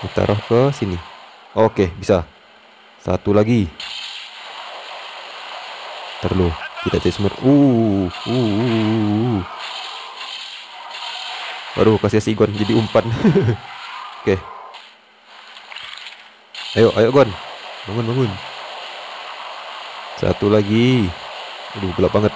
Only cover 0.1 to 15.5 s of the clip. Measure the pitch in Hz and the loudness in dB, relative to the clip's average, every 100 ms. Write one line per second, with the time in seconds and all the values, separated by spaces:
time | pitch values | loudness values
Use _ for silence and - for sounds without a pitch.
0.1 | - 95 104 - 117 135 139 104 87 - | 0 2 2 2 4 4 2 -4 -4 -8
1.1 | - - - - 104 110 - 95 85 92 | -20 -20 -20 -8 2 2 4 0 0 2
2.1 | 95 82 - _ - _ _ - - - | 2 2 -12 _ -20 _ _ -20 -12 -4
3.1 | 92 - 101 110 120 90 - - - - | -2 2 4 4 4 2 -4 -12 -12 -12
4.1 | - - - - - - - - - - | -14 -16 -16 -16 -14 -14 -14 -14 -14 -14
5.1 | - - 147 - - - - - - - | -16 -16 -16 -14 -14 -14 -14 -14 -14 -14
6.1 | - - 90 87 80 - - - - - | -6 -2 2 2 0 -10 -6 -2 0 0
7.1 | 87 101 - 127 143 143 120 113 98 92 | 0 -2 0 4 6 6 6 4 2 0
8.1 | - - 123 117 101 123 113 107 110 104 | -4 -2 0 2 2 2 2 2 2 2
9.1 | 104 123 107 90 - - - - - - | 2 2 0 -2 -8 -10 -10 -10 -12 -14
10.1 | - - - - - - - - - - | -14 -12 -12 -12 -14 -16 -16 -14 -12 -10
11.1 | - - - - - - - 101 107 104 | -10 -10 -10 -10 -12 -8 2 4 6 4
12.1 | 107 110 107 107 104 101 107 107 113 113 | 2 2 2 2 2 2 2 4 2 2
13.1 | 117 214 180 120 107 - - - - - | 2 4 4 4 0 -4 -16 -14 -14 -14
14.1 | - - 95 - - - - - - _ | -6 0 0 0 -16 -16 -18 -20 -20 _
15.1 | _ _ - - | _ _ -20 -20